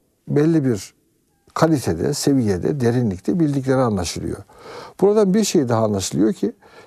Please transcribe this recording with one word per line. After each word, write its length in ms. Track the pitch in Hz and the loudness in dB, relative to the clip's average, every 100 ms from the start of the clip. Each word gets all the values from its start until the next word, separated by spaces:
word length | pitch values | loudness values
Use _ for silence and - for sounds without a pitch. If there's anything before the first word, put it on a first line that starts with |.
| _ _ - | _ _ -4
belli 360 | 139 151 165 | 0 2 2
bir 300 | 131 107 - _ _ _ _ _ _ - | 0 -2 -6 _ _ _ _ _ _ 0
kalitede, 540 | 165 151 - 139 139 | 0 2 0 -2 -2
seviyede, 680 | 147 - 139 110 90 - 147 | -2 0 2 0 0 -2 0
derinlikte 600 | 120 120 120 92 - 185 | 0 0 0 -2 -2 0
bildikleri 360 | 156 139 131 131 | 0 0 0 0
anlaşılıyor. 640 | 123 101 - - - - - - - - - - | 0 -2 -4 -6 -8 -8 -12 -20 -20 -18 -18 0
Buradan 340 | 196 208 196 | 2 4 4
bir 100 | 202 | 2
şey 240 | 208 180 123 | 2 0 2
daha 160 | 113 | 0
anlaşılıyor 480 | 110 101 95 - 214 | 0 -2 -2 0 0
ki 200 | 202 202 - - - | 0 -4 -6 -18 -20